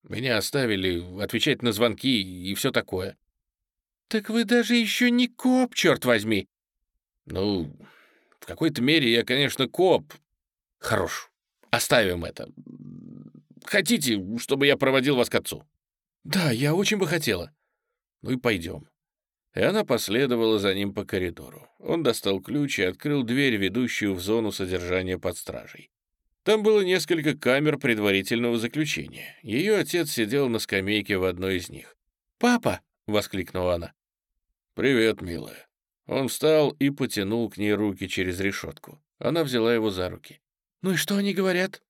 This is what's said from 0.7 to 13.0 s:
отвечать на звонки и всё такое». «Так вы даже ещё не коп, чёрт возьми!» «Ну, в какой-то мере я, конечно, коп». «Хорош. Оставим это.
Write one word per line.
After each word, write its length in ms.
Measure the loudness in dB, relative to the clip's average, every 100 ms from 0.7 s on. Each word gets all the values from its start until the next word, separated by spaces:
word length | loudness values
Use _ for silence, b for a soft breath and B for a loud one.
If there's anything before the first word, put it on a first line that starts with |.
| 2 0 -2 -6 -8
отвечать 400 | -4 0 0 0
на 120 | 0
звонки 480 | 2 0 0 0 0
и 340 | -2 -8 -8 -2
всё 160 | 0
такое». 460 | -2 -4 -6 -6 -10 _ _ _ _ _ _ _ _ _
«Так 220 | -4 0
вы 160 | -2 4
даже 300 | 2 4 2
ещё 340 | 2 2 2
не 180 | 4 0
коп, 480 | 0 2 4 2 2
чёрт 300 | 2 4 4
возьми!» 420 | 2 2 0 -2 _ _ _ _ _ _ _ -10
«Ну, 500 | -4 -2 -2 -4 -10 b b b b b b
в 60 | -16
какой-то 360 | -2 -2 0
мере 300 | 2 4 4
я, 120 | 2 2
конечно, 420 | 0 0 0 -4
коп». 460 | 2 4 4 0 -20 _ _ _ _ _ _
«Хорош. 500 | -4 -2 -2 -6 -14 _ _ _ _
Оставим 520 | -2 4 4 4 -2
это. 260 | -6 -10 -16 -16 -20 -18 -18 -18